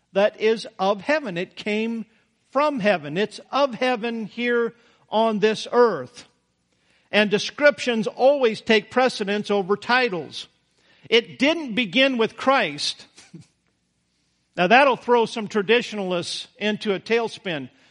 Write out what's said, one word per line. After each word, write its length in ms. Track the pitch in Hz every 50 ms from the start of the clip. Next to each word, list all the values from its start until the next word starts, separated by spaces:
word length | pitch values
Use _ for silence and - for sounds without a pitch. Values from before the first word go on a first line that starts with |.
| _ _
that 300 | - 196 202 202 - -
is 260 | 214 214 226 208 - - _ -
of 240 | 190 196 214 196
heaven. 360 | 185 - 294 311 294 214 175 170
It 180 | 190 - _
came 500 | - - 220 208 214 220 226 233 226 208 _ _ _ _ _ _ _ _ _
from 300 | - 269 294 302 294 247
heaven. 360 | 185 208 196 165 143 143 147 185
It's 220 | 214 - - - - -
of 240 | - 262 285 277 226
heaven 520 | - 247 254 254 220 220 233 233 226 220
here 480 | 175 - 233 240 240 240 240 233 226 233 _ _ _ _ _ _ -
on 300 | - 214 226 226 214 208
this 280 | 190 214 214 - - -
earth. 560 | - 240 240 233 185 143 127 - - - - _ _ _ _ _ _ _ _ _ _ _ _ _ _ _ _ -
And 220 | - 208 214 202
descriptions 760 | 202 202 - - - - 294 294 262 - - 254 233 226 202 247
always 520 | - - 240 269 294 285 262 226 214 -
take 320 | - - 220 214 - -
precedence 580 | - 247 262 247 - - 220 190 202 214 208 -
over 280 | 202 202 190 175 202 202
titles. 680 | - - 240 254 254 233 185 165 139 120 - - - - _ _ _ _ _ _ _ _ _ _ _ -
It 300 | 214 233 220 - 131 -
didn't 360 | 247 294 330 339 302 254 202
begin 420 | 247 247 185 156 247 269 277 262 233
with 180 | 220 - -
Christ. 680 | - - 247 269 269 208 160 143 143 - - - - - _ _ - - _ -
<laughs> 120 | 160 - _ _ _ _ _ _ _ _ _ _ _ _ _ _ _ _ _ _ _ _ _ - -
Now 100 | 175 180
that'll 300 | 220 262 294 277 233 -
throw 280 | - 233 240 240 226
some 220 | 214 - 240 214 190
traditionalists 1040 | - 220 196 160 226 247 - - 214 208 190 180 180 175 165 - - - - - _ -
into 360 | 202 208 214 208 - 214 190
a 60 | 175
tailspin. 680 | - - 220 233 233 214 - - - 190 165 143 131 120 _ _ _ _